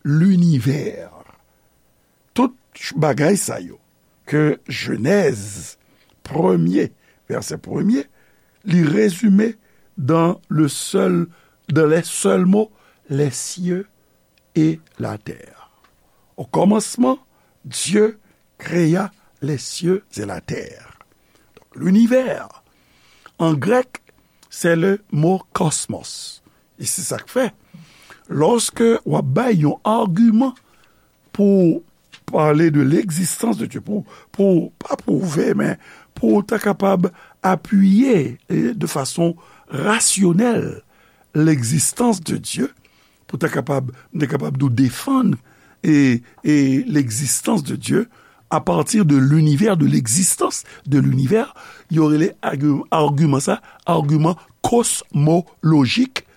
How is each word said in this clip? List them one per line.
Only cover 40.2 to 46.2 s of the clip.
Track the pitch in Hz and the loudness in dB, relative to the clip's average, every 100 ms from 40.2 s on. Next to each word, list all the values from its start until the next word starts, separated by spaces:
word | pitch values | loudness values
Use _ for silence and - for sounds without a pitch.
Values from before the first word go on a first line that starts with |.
| 185 170 240 220 - - - _ _ _ _ 151 | 2 4 2 0 -4 -10 -20 _ _ _ _ 0
legzistans | 160 147 113 151 - - 240 190 | 2 2 0 -2 -2 0 0 0
de | 156 - | -4 -8
Dye, | - - 269 - _ _ _ _ - | -6 -6 -6 -8 _ _ _ _ -14
pou | 127 | -4
ta | 160 | -4
kapab, | 160 123 139 131 - _ 165 | -2 -4 -4 -6 -12 _ -6
de | 139 | -4
kapab | 131 151 135 | -4 -4 -2
nou | 139 | 0
defann | 117 131 - - 262 247 - _ _ _ _ | 2 0 -2 -2 0 0 -2 _ _ _ _
e, | 175 147 135 117 | 0 4 4 0